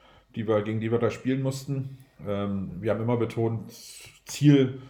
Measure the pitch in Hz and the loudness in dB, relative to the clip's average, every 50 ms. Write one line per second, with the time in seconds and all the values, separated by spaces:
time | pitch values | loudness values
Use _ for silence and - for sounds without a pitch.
0 | _ - - - _ _ - 117 107 104 110 107 104 110 110 113 113 110 117 117 | _ -20 -20 -20 _ _ -8 -6 0 2 2 2 2 0 -4 -2 -2 0 0 2
1 | 120 107 104 - - 127 131 135 135 135 131 - - - 139 135 131 - - - | 2 0 -2 -2 -2 -2 0 0 0 -2 -4 -4 -6 -6 -6 -6 -6 -8 -12 -16
2 | - _ _ - - 101 101 101 101 101 98 98 95 92 90 87 104 110 101 107 | -20 _ _ -12 -6 -4 -4 -2 -2 -2 -4 -4 -6 -6 -8 -4 -2 -2 -2 0
3 | 113 113 123 113 113 110 - 117 113 113 113 - - - - - - - - - | 0 0 0 0 0 -2 0 -2 0 0 0 -4 -8 -10 -16 -18 -18 -18 -18 -18
4 | - - - - _ - - - 143 147 143 139 131 123 - - - - | -20 -20 -20 -20 _ -12 -4 6 8 8 8 8 6 2 0 -8 -14 -18